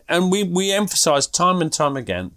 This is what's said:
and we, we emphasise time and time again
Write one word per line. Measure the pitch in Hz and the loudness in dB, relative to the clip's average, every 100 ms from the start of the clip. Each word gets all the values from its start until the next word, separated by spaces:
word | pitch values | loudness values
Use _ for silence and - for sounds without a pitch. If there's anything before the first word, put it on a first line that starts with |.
| - | -2
and | 170 185 | 0 2
we, | 196 | 2
we | 190 175 196 | 0 0 0
emphasise | 196 202 - 165 143 135 | 0 0 0 2 2 0
time | - 180 180 | 0 2 2
and | 156 | 0
time | - 147 139 | 0 -2 -2
again | 110 90 92 | -4 -6 -6